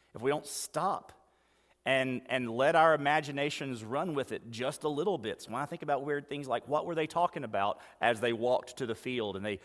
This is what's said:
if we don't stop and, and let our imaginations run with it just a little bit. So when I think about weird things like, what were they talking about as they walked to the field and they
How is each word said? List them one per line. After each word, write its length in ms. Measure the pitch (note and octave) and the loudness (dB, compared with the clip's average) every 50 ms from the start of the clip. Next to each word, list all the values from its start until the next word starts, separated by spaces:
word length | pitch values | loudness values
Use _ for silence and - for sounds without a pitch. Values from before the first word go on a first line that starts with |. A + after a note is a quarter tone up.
| _ _ - | _ _ -12
if 80 | - A2+ | -4 0
we 80 | C3+ | 0
don't 160 | D3 D3+ - | 0 0 -2
stop 680 | - - - - - - D3+ D#3+ F#3+ F#3+ - - - - - _ _ _ _ _ _ _ _ _ _ _ _ _ | -6 -8 -8 -8 -4 -4 -2 0 0 0 -2 -4 -10 -20 -20 _ _ _ _ _ _ _ _ _ _ _ _ _
and, 380 | A#2+ C3+ C3 C3 C3 B2+ B2 - | 2 4 4 4 2 -2 -4 -2
and 220 | - B2 C3 B2 A#2 | -2 -2 -2 0 -2
let 280 | A2+ A#2+ C3 D3 E3 | 0 4 4 6 8
our 180 | E3 D#3+ E3 D#3 | 8 8 8 6
imaginations 880 | D3 C#3+ C#3+ D3 D#3 D3+ C#3 C#3+ C#3 C#3+ D3 C#3+ - D3+ C#3 B2+ A2+ A2 | 6 4 2 2 2 0 -2 -2 -2 -2 -2 -2 -4 -4 -6 -6 -8 -6
run 320 | G#2+ A#2+ C#3+ F#3+ F#3 D#3 | -4 -4 -4 -2 -2 -2
with 160 | C#3 B2 - | -2 -2 -2
it 220 | A2+ - - A2+ A2+ | -4 -8 -8 -10 -8
just 320 | G#2+ B2 C3+ D3 - - | -4 -4 -4 -4 -2 -4
a 40 | D3+ | -2
little 300 | D3 C#3+ E3 G#3+ F#3+ D3 | -2 0 0 0 0 0
bit. 240 | G#2+ G#2+ F#2+ - - | -2 -4 -6 -6 -8
So 80 | - | -8
when 100 | G#2 B2 | -6 -6
I 60 | C#3+ | -4
think 160 | C#3+ E3+ F3 - | -6 -6 -8 -2
about 220 | D3 C#3 C3+ C#3 | 0 0 0 0
weird 240 | D3 D3 C#3+ C#3 - | -2 -2 -4 -4 -6
things 180 | C#3+ C#3+ C#3+ | -8 -8 -4
like, 220 | C3 A#2 A#2+ - - | -2 -2 -2 -2 0
what 180 | C#3+ D3+ - | 0 0 0
were 80 | E3+ E3+ | 0 -2
they 140 | D#3+ D#3 D3+ | -2 -2 0
talking 340 | - E3+ F3 E3+ - E3 C#3 | 2 2 2 2 0 -4 -6
about 380 | A2+ A2 G2 G2 G#2 - - - - - - | -2 0 0 2 0 0 -2 -8 -16 -6 0
as 200 | - A#2 A#2+ G#2+ | 2 2 4 4
they 120 | A#2 A#2+ A#2 | 2 0 2
walked 440 | G#2+ A#2 B2 B2+ - - - - | 2 2 2 2 2 0 -4 -6
to 100 | - C3+ | -6 -4
the 80 | A2+ A2+ | -4 -4
field 400 | - - C3 B2+ B2 A2 G#2 F#2+ | -4 -4 -4 -4 -2 -2 -2 -4
and 100 | F#2+ G2 | -4 -4
they 140 | G#2+ G#2 F#2 - | -4 -4 -4 -8